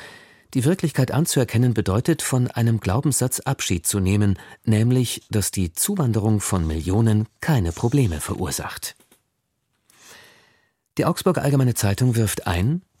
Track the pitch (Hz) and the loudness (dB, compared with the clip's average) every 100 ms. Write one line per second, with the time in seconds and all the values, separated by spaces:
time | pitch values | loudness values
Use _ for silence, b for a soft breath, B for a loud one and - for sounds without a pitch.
0 | B B B B B 131 123 185 160 - | B B B B B -2 0 0 -2 0
1 | 127 127 170 143 120 117 123 113 92 101 | 0 0 0 0 0 2 2 2 0 0
2 | 147 156 - 131 123 - 117 113 - 107 | 0 -2 0 0 0 0 0 0 0 0
3 | 147 127 127 - - 139 - 90 - 101 | 0 0 -2 -4 -4 -4 -2 -2 -2 0
4 | 92 104 101 95 B B - 107 120 127 | 2 2 2 -2 B B 0 2 4 2
5 | 120 - - 110 95 - 87 - - 202 | 0 -6 -4 -2 -2 -2 -4 -2 -2 0
6 | 131 107 107 104 - 92 80 80 80 101 | 0 2 2 0 0 -2 0 -2 0 2
7 | 113 107 110 _ - 135 82 - 120 143 | 4 2 0 _ 0 0 0 -2 0 2
8 | 117 73 - - 92 - - - - - | 2 -2 -6 -6 -6 -6 -8 -10 -14 -16
9 | _ _ _ _ _ _ _ _ _ B | _ _ _ _ _ _ _ _ _ B
10 | B B B B B B B B _ - | B B B B B B B B _ -2
11 | 151 170 185 170 143 139 127 113 101 98 | -2 0 0 0 2 2 2 2 0 2
12 | 127 113 104 - - 87 107 170 - _ | 2 2 0 -2 -2 0 0 -2 -6 _